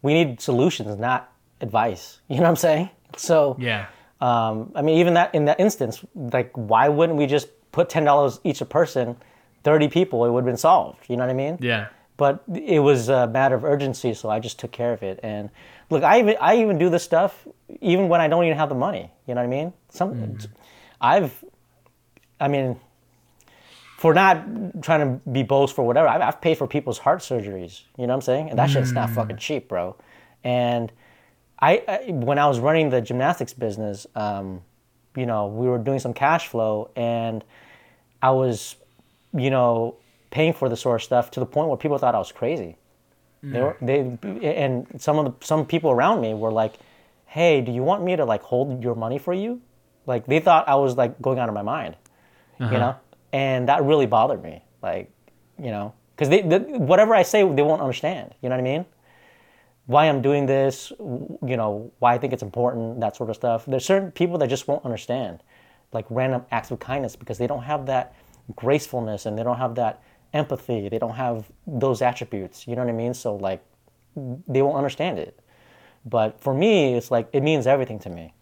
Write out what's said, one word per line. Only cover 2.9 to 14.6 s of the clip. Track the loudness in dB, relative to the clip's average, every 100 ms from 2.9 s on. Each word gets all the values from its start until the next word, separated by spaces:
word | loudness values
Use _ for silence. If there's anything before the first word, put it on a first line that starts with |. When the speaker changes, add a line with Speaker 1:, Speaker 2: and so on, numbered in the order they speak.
| _ _ -16
Speaker 1:
So, | 0 4 4 0
Speaker 2:
Yeah. | -4 -4 -6 -16 _ _
Speaker 1:
um, | 0 2 0 -4 -8
I | -2
mean, | 2 4
even | 6
that, | 4 4
in | 2 2
that | 4
instance, | 2 2 -6 -6 -14
like, | -12 -4 -2 -2
why | -6 0 4 4
wouldn't | 4 2 2
we | 0
just | 0 -2 _ _
put | -2 0
ten | 2
dollars | 4 4 4 0
each | -4 -4
a | -2
person, | 0 0 0 -4 -6 -16 _ _ _
thirty | 2 4 4
people, | 2 0 2 2
it |
would've | 2
been | 0 2
solved. | 4 4 2 -8 _
You | -4
know |
what | -2
I |
mean? | -2 -4 -4
Speaker 2:
Yeah. | -2 -2 -4 -14 _ _
Speaker 1:
But | 0 0 -6
it | -10 2 4
was | 6 4 4
a | 2 2
matter | 2 2
of | 2
urgency, | 0 0 0 -4 -4
so | -4 -4
I | -4
just | -4
took | -10